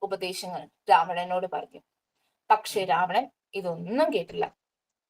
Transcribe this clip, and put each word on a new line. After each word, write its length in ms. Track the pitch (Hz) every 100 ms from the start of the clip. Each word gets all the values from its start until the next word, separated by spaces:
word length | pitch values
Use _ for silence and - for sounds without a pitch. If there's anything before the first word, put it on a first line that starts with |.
ഉപദേശങ്ങൾ 680 | - 190 185 190 185 160 151 _ -
രാവണനോട് 560 | 170 175 175 180 185 185
പറഞ്ഞു. 280 | - - - _ _ _ _ _ _ -
പക്ഷേ 340 | 214 - 208
രാവണൻ 460 | 190 175 180 208 269 _ _
ഇതൊന്നും 580 | 196 180 165 170 254 330
കേട്ടില്ല. 400 | 214 170 - - _ _ _ _ _